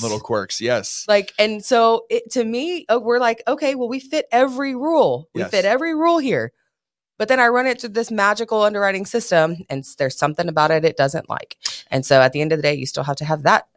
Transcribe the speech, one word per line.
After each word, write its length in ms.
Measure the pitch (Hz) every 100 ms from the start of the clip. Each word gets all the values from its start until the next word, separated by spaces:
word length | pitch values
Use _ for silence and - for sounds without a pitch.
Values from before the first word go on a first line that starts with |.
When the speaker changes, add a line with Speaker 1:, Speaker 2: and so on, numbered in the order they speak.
Speaker 1:
little 180 | 113 107
quirks, 400 | - 110 92 -
yes. 460 | 113 117 92 - -
Speaker 2:
Like, 260 | 202 196 -
and 260 | 214 214
so 420 | - 233 226 226 -
it, 220 | 233 -
to 120 | 247
me, 440 | 226 240 330 349 -
uh, 80 | 233
we're 200 | 226 240
like, 240 | 233 226 -
"Okay, 280 | 302 285 269
well, 120 | 233
we 100 | 262
fit 260 | - 311 -
every 420 | 240 269 254 277
rule. 560 | 247 302 320 180 123 160 -
We 60 |
Speaker 1:
Yes. 100 | 90
Speaker 2:
fit 140 | 202 190
every 280 | 254 330
rule 240 | 311 339 339
here." 340 | 269 143 117 _ _ _ _ _ _ -
But 100 | 214
then 120 | 262
I 80 | 240
run 200 | 247 262
it 120 | 240
through 120 | 233
this 200 | 214 233
magical 520 | 214 202 214 226 214
underwriting 420 | 208 208 196 190 196
system, 520 | 233 - 170 160 170 -
and 100 | 135
s-, 160 | - -
there's 220 | 139 -
something 300 | 147 151 170
about 240 | 156 156
it 120 | 160
it 140 | 160 -
doesn't 320 | 139 151 -
like. 280 | - - - - - -
And 140 | 135 131
so 160 | 135
at 120 | 131
the 80 | 143
end 100 | 156
of 60 | 160
the 60 |
day, 100 | 147
you 120 | 147 131
still 180 | -
have 140 | 143 143
to 80 | 151
have 180 | 156
that 240 | 151 214 -